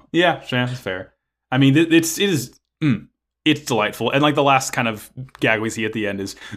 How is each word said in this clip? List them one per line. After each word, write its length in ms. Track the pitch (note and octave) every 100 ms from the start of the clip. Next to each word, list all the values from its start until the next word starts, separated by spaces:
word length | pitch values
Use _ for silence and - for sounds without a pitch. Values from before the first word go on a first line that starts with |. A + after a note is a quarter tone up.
| -
Yeah, 300 | E3 F3 C3+
sure, 240 | - B2+ B2
that's 140 | B2+
fair. 340 | G2+ F#2 F#2 _ _ _ _
I 80 | B2+
mean, 180 | C3+ C#3
it, 160 | E3
it's, 240 | D#3+ E3 -
it 100 | G3+
is, 300 | D#3 A#2 _ _ -
mm, 240 | D3+ A2 - _ _ _ D#3
it's 160 | C#3+
delightful. 500 | - A2+ G#2 - A2+
And, 100 | C#3
like, 140 | D3 C#3+
the 80 |
last 280 | C#3 C3+ -
kind 160 | - A#2
of 240 | G#2+ - - C3 -
gag 200 | B2 A2
we 100 | A2
see 140 | A2+ G#2+
at 80 |
the 140 | A2+ G2+
end 120 | G2
is 140 | G2 - -